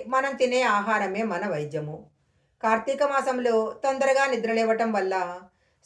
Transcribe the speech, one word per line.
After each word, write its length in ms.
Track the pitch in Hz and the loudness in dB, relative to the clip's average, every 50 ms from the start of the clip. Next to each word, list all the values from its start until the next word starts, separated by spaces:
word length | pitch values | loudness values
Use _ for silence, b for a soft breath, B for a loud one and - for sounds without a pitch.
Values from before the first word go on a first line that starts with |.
| - 226 | -4 -2
మనం 260 | 262 269 269 269 262 | 0 0 0 0 0
తినే 260 | - 254 247 247 254 254 233 208 | 0 0 2 2 2 2 2 2
ఆహారమే 500 | 202 202 226 214 208 202 190 190 208 226 | 2 2 0 0 0 0 -2 -2 -2 -4
మన 220 | 214 175 175 208 202 | -2 -2 -4 -4 -4
వైద్యము. 480 | 165 151 151 147 151 151 151 147 151 - - - _ _ _ _ _ _ _ _ _ _ | -4 -4 -6 -6 -6 -6 -6 -8 -10 -12 -16 -20 _ _ _ _ _ _ _ _ _ _
కార్తీక 420 | - 220 220 226 - 277 277 277 294 285 277 | 0 0 0 0 0 -2 0 0 0 2 2
మాసంలో 420 | 269 247 262 254 247 240 240 226 220 220 220 - - - | 0 0 0 0 0 2 2 2 2 2 0 -4 -2 -2
తొందరగా 420 | 269 269 262 269 269 262 269 277 | 0 0 2 2 4 4 4 2
నిద్రలేవటం 640 | 269 254 220 202 220 226 226 226 220 220 220 233 226 214 | 2 0 0 -2 0 0 2 2 2 2 2 0 0 0
వల్ల 220 | 202 190 190 190 185 180 175 180 180 - - _ _ _ _ _ _ _ | 0 0 0 -2 -2 -2 -4 -6 -10 -14 -18 _ _ _ _ _ _ _